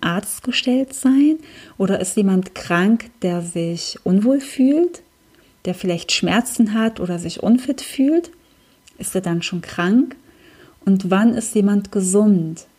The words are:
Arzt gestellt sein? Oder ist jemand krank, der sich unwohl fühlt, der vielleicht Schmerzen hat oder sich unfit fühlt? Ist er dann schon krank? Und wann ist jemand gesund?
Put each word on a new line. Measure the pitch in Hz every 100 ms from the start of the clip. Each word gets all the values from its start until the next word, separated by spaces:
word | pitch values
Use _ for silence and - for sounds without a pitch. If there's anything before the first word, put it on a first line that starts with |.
Arzt | 170 175 - -
gestellt | - - - 254 262
sein? | - 262 269 294 311 - - - -
Oder | 190 190
ist | 185 -
jemand | 196 185 185 -
krank, | - 170 190 226 - -
der | 185 175
sich | 175 170 170 170 - -
unwohl | - 190 226 277
fühlt, | 269 - 262 294 349 - - _ _ _ _ _ -
der | 180
vielleicht | 185 170 -
Schmerzen | - 175 190 247 - 214
hat | 220 226 220
oder | 175 170
sich | 175 -
unfit | - 247 254 277
fühlt? | - - 269 320 339 - _ _ _ _ _ -
Ist | - 190
er |
dann | 180 170
schon | - 175
krank? | - - 175 226 330 - _ _ _ - - _ -
Und | 190 185
wann | 190 226
ist | 220 220 214
jemand | 202 202 202
gesund? | 202 185 196 214 190 160 165 -